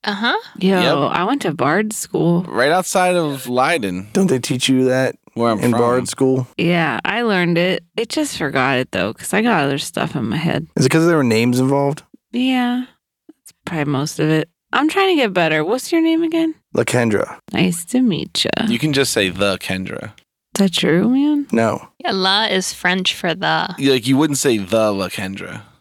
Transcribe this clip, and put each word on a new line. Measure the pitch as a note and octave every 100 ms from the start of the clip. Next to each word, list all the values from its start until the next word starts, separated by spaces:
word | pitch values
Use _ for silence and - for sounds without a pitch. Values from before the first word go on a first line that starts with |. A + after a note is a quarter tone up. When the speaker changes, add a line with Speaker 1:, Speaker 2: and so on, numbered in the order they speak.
Speaker 1:
Uh-huh. | - G3+ A#3 G4 - -
Speaker 2:
Yo, | F#3 F#3
Speaker 3:
Yep. | F3 D3 C#3+ -
Speaker 2:
I |
went | F#3 C#4
to | F3
Bard | E3+ C3 G3 G#3+
school. | - - - D#3+ E3+
Speaker 3:
Right | - G#2+ C3+
outside | F3+ F3 G3 F3+ F3+
of | D#3 C#3 B2+
Leiden. | B2 C3 E3 G2+ F2+ G#2
Speaker 4:
Don't | G3+ F#3+
they | C3+
teach | - C3 -
you | C3 B2+
that | B2+ C3 - -
Speaker 3:
Where | - A#2
I'm | A2
Speaker 4:
in | B2
Speaker 3:
from. | A#2
Speaker 4:
Bard | A#2+ B2 B2
school? | - C3 C3 B2 -
Speaker 2:
Yeah, | E3 F3 D#3 A#2
I | - G#3
learned | A#3+ F#3+ F3 E3+
it. | F3+ F#3 _ -
It | A3+
just | - D4 -
forgot | D3+ C3+ B2+ B2+
it, | B2+
though, | - F#2
'cause | - -
I | F#3+
got | A#3 F#3+
other | C#3+ C#3
stuff | - - - E3
in | A2+
my | D#3+
head. | D#3 - D#3 -
Speaker 4:
Is | C3
it |
'cause | D#3+ E3
there | E3
were |
names | B2+ A2 A#2+ B2
involved? | C3 C#3 C#3 D3+ _ - _
Speaker 2:
Yeah, | A#3 C4 B3+ B3 B3 B3+ _ _ _ -
that's | - - _ -
probably | E3 D3
most | C3+ D3 -
of | D#3
it. | D#3 - _ _
I'm | A#3+ D4+
trying | G4 F#4+
to | E4+
get | A#3
better. | F#3 E3 D#3
What's | D#3+ B3 -
your | E4
name | E4 E4
again? | E4 E4 E4 D#4 _ -
Speaker 4:
Lakendra. | A2+ B2 A#2 G#2 - - -
Speaker 2:
Nice | - F3+ E3+ -
to | B3
meet | B3+ D#3+ - -
ya. | - - -
Speaker 3:
You | A#2
can | D#3
just | C3+ C3+
say | - F#2+
the | F2 G2+ F#2
Kendra. | - F#2 F#2+ - A2 -
Speaker 2:
Is | _ _ _ -
that | G3
true, | E3+ - E3 G#3+
man? | C4 D4 D4 C#4
Speaker 4:
No. | A3+ A3+ - - _
Speaker 1:
Yeah, | -
la | G3 F#3 G3 A3
is | F#3+ F#3
French | - F3+ F#3 F#3
for | - F3+ E3
the. | D#3+ D#3+ E3+ F3+
Speaker 3:
You, | C3+
like, | C3 A2+
you | C3+
wouldn't | D#3 C#3
say | D3 A2+
the | F#2+ A2 G#2+
Lakendra. | G2+ F#2 - F#2+ F#2+ F#2 G#2+ - _